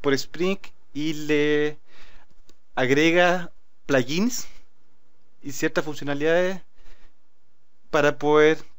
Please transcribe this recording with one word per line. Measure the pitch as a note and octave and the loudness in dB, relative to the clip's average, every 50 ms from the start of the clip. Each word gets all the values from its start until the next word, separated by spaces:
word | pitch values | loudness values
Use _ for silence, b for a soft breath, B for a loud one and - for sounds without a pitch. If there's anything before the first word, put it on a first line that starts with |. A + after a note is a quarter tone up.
por | - C#3+ C#3 | 4 4 2
Spring | C3+ - - - D3+ F3 F#3+ G3 F#3+ - - - - - - - | 2 0 -4 -2 0 0 0 0 -2 -4 -8 -10 -10 -12 -8 -4
y | C#3 D3+ D#3+ D#3 | -2 -2 -2 -2
le | D3+ D3+ D3 D3+ D3 D3 D3+ D3+ D3 D3 D3+ D3 - - b b b b b b b b b - - - - - - - - - | -2 0 2 2 4 4 4 4 2 2 0 -2 -6 -10 b b b b b b b b b -12 -12 -10 -10 -12 -12 -12 -6 0
agrega | - C3 B2 C3+ D3 D#3 E3 E3 F3+ F3 F3+ F3 F#3 F3 - - - - - - - - | 0 4 4 6 6 6 6 6 6 6 6 4 2 -2 -6 -10 -12 -12 -14 -14 -10 -2
plugins | - C#3+ C3 B2+ C3 D3+ F3 G#3+ B3 - - - - - - - - - - - - - - - - - - - - - - - | 2 2 2 2 2 0 2 2 0 0 -2 -4 -4 -6 -6 -8 -10 -12 -14 -12 -12 -12 -12 -12 -14 -14 -14 -14 -14 -12 -10 -8
y | C#3+ | -6
ciertas | C3+ - - D#3 - F3+ D#3+ | -2 0 0 2 0 0 -2
funcionalidades | D#3 D3 - D3 C#3+ C#3+ C#3+ D3 D#3+ E3 F3 F3+ F#3 F#3+ F3+ - - - b b b b b b b b - - - - - - - - - - - - - - - | -2 -4 -4 -4 -2 -2 0 2 4 4 4 2 2 -2 -4 -8 -10 -12 b b b b b b b b -12 -14 -14 -14 -14 -14 -14 -14 -14 -14 -14 -14 -14 -8 0
para | - D3+ D3 D3 C#3+ | 2 4 4 4 4
poder | D3 D3 D3 D3+ D3+ D3+ D#3 D#3+ D#3 - - - | 2 2 6 6 8 8 8 6 2 -2 -10 -10